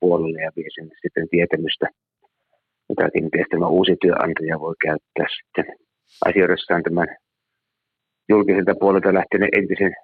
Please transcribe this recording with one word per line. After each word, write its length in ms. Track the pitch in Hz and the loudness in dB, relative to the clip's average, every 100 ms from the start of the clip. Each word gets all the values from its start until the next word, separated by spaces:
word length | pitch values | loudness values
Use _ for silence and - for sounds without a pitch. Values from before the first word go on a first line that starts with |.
puolelle 400 | 90 85 82 80 | 2 2 -2 -6
ja 100 | 80 85 | -8 -8
vie 140 | 78 | -12
sinne 200 | - 80 _ | -14 -20 _
sitten 260 | 90 - 82 | -8 -6 -2
tietämystä, 580 | 85 87 80 80 - - _ _ _ _ _ _ _ _ _ - | 0 0 -2 -4 -4 -6 _ _ _ _ _ _ _ _ _ -8
jota 220 | - 80 | -2 -2
kenties 360 | - 80 82 78 | -2 -2 -2 -2
tämä 160 | 85 85 | -2 2
uusi 300 | 90 95 90 | 2 2 2
työnantaja 600 | 92 82 82 80 80 80 | 2 2 -2 -4 -6 -6
voi 140 | 80 82 | -8 -6
käyttää 420 | 80 76 _ - 82 - | -4 -4 _ -6 -6 -8
sitten 300 | - - - - _ _ _ - - | -10 -8 -8 -10 _ _ _ -4 0
asioidessaan 560 | 98 90 90 - 87 | 2 2 0 -2 -2
tämän 260 | 82 85 85 - _ _ _ _ _ _ _ _ _ _ - | 0 -2 -2 -6 _ _ _ _ _ _ _ _ _ _ 2
julkiselta 460 | 107 101 98 92 95 | 4 4 2 2 2
puolelta 340 | 98 95 98 | 4 4 4
lähteneen 440 | 95 - 101 101 104 | 2 2 0 2 0
entisen, 340 | 101 95 95 - | 0 0 -2 -4